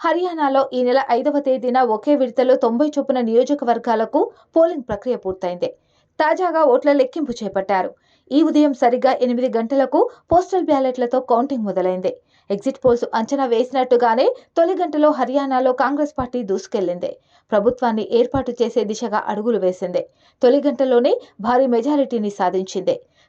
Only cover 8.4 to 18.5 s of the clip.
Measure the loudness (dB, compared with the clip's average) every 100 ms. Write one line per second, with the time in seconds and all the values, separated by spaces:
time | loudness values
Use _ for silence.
8.4 | 2 4 2 2 2 2 2 2 0 0
9.4 | -2 -2 -2 0 0 2 0 -4 0 2
10.4 | 2 0 0 0 0 -2 -2 -2 0 0
11.4 | 0 -2 -4 -2 -2 -2 -4 -6 _ _
12.4 | -8 -6 -4 0 0 0 0 -4 -2 -2
13.4 | 0 0 0 -2 0 2 2 2 2 -2
14.4 | _ 0 0 0 -2 2 2 2 0 -2
15.4 | 0 0 2 2 0 0 -4 -4 -6 -6
16.4 | -4 -4 -4 -4 -4 -4 -8 -10 _ _
17.4 | -4 0 0 0 0 -2 0 0 2 -2
18.4 | -4